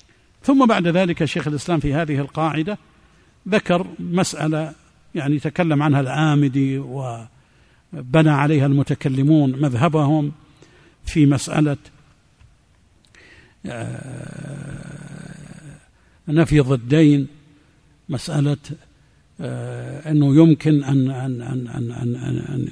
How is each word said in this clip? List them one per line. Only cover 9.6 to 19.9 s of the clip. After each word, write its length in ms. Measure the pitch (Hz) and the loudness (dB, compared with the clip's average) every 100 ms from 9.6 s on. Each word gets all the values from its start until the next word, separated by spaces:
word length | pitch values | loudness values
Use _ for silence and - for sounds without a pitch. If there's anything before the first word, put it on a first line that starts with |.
مذهبهم 720 | 151 117 160 156 143 156 147 - _ _ - _ _ _ - | -2 2 2 2 2 2 0 -8 _ _ -20 _ _ _ -6
في 200 | 165 143 | 4 4
مسألة، 520 | 135 - - 147 139 - _ _ _ _ _ - _ _ _ _ _ _ - - - - _ - | 4 0 0 0 -2 -8 _ _ _ _ _ -20 _ _ _ _ _ _ -20 -20 -20 -20 _ -14
آه، 1700 | 120 113 127 - 123 - - - - - - - - - - - - - - 147 - _ _ _ _ - | -10 -10 -12 -12 -14 -14 -14 -14 -14 -14 -14 -16 -16 -18 -18 -18 -18 -20 -20 -20 -20 _ _ _ _ -2
نفي 320 | 151 165 151 | 2 4 4
الضدين، 680 | 131 135 120 151 151 143 135 - _ _ _ _ _ _ - | 4 0 2 4 6 4 0 -10 _ _ _ _ _ _ -10
مسألة، 480 | 139 - 147 143 143 - 151 _ _ _ _ _ - | -10 -4 -2 0 -2 -6 -16 _ _ _ _ _ -12
آه، 680 | 127 123 123 120 123 | -10 -8 -10 -10 -12